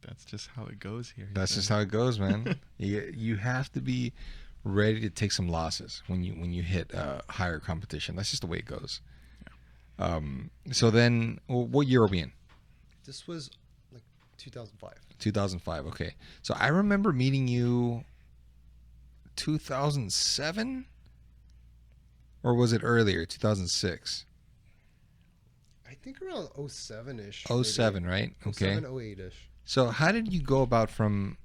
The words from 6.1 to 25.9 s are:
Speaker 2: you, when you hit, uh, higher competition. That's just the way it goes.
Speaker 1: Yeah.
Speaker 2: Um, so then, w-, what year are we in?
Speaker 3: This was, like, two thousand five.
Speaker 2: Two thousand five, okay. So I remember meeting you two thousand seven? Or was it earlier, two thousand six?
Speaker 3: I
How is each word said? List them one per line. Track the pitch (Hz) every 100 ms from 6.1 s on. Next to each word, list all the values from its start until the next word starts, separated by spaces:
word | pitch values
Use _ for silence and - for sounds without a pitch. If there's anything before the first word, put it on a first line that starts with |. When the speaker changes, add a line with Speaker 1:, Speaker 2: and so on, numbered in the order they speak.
| 90
Speaker 2:
you, | 90
when | 92 85
you | 87
hit, | 85 87 82
uh, | 90 76 69 -
higher | - 90 80
competition. | - 80 95 76 - 82
That's | 101
just | -
the | 87
way | 82
it | -
goes. | - - - - - - - - - - - - -
Speaker 1:
Yeah. | 90
Speaker 2:
Um, | 82 73 65 - - -
so | 127 117
then, | 113 120 117 113 - -
w-, | 123 120
what | 127 143
year | 127
are | 107
we | 95
in? | 71 - - - - - - -
Speaker 3:
This | - 135 -
was, | 170 131 - _ - _
like, | 123 _ _ _ _
two | -
thousand | 120 110 -
five. | 92 - - -
Speaker 2:
Two | -
thousand | 104 98 90
five, | - 82 71
okay. | - 82 - - -
So | -
I | - 117
remember | 160 202 202 202
meeting | 135 131 135 127
you | 123 120 120 120 117 - - - - - - - - - - - - -
two | - - 151
thousand | - 135 147 143 107
seven? | - - - 147 185 233 262 262 - - - - - - - - - - - - _ - -
Or | 123
was | 120 120
it | 113
earlier, | - 120 107 90 85
two | -
thousand | 107 104 87
six? | - 98 82 - - - - _ _ - - _ _ _ _ _ _ _ _ _ _
Speaker 3:
I | -